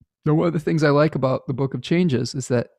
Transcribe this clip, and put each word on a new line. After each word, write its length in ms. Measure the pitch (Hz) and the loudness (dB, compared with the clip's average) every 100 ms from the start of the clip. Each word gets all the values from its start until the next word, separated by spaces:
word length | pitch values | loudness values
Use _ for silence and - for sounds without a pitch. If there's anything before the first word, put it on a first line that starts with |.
| _ _ 151 | _ _ -2
Now, 80 | |
one 140 | 156 170 | 0 0
of 40 | |
the 80 | 160 | -2
things 220 | - 165 | -2 2
I 80 | 147 | 4
like 240 | 143 156 | 4 2
about 320 | 156 131 131 - | 0 -2 -2 -4
the 80 | |
Book 180 | 127 135 | -4 -4
of 80 | 135 | -6
Changes 540 | - 170 180 120 120 | -2 0 2 0 -2
is 140 | 139 - | -6 -2
that 240 | 123 - | -2 -2